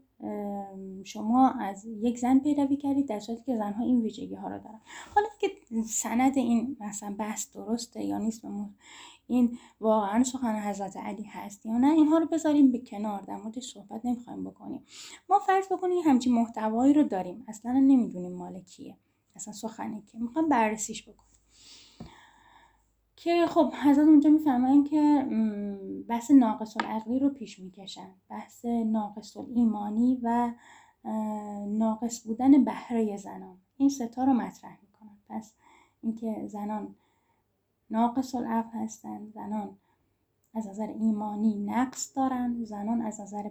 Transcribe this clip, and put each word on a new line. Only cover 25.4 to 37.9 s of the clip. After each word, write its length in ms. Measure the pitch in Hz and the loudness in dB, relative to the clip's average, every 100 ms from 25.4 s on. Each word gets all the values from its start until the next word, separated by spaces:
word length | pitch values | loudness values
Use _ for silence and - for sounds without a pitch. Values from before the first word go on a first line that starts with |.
| 220 202 202 196 196 190 196 | 0 -2 -6 -8 -10 -10 -6
بحث 220 | 233 233 | -6 6
ناقص 460 | 277 226 214 220 220 | 8 8 2 -6 -6
العقلی 420 | 214 220 220 262 | -4 -6 -4 0
رو 100 | 277 | 0
پیش 300 | 277 202 - | -2 -10 -14
می‌کشن، 520 | 185 190 196 190 190 190 _ | -18 -18 -18 -16 -18 -20 _
بحث 360 | 214 220 - | -14 -14 -10
ناقص 720 | 240 233 220 220 208 208 - 214 | -2 0 0 0 -2 -8 -16 -16
الایمانی 800 | - 247 233 208 208 214 247 254 | -4 2 2 2 -2 2 2 2
و، 300 | 233 233 240 233 - - _ _ | 0 0 0 -4 -16 -20 _ _
اه، 640 | 226 220 214 214 208 202 202 | -8 -6 -4 -6 -8 -10 -6
ناقص 600 | 214 220 220 233 233 - | -2 0 0 -4 -8 -8
بودن 380 | 226 262 277 | 2 8 8
بهرهٔ 520 | 233 - - 233 214 202 | 6 0 -4 -2 -2 -4
زنان، 400 | 196 190 190 185 _ - | -12 -16 -18 -20 _ 0
این 120 | 277 | 2
سه 180 | 277 226 | 2 -4
تا 180 | - | 0
رو 80 | 262 | 2
مطرح 460 | 247 196 - 196 170 | 2 0 -8 -20 -20
می‌کنن. 340 | _ _ 214 - _ | _ _ -20 -20 _
پس 240 | 220 - _ _ _ _ _ | -12 -12 _ _ _ _ _
اینکه 420 | 226 220 226 208 208 | -8 -6 -6 -8 -8
زنان 480 | 208 208 214 196 196 _ _ _ _ _ _ _ _ _ | -8 -6 -6 -8 -14 _ _ _ _ _ _ _ _ _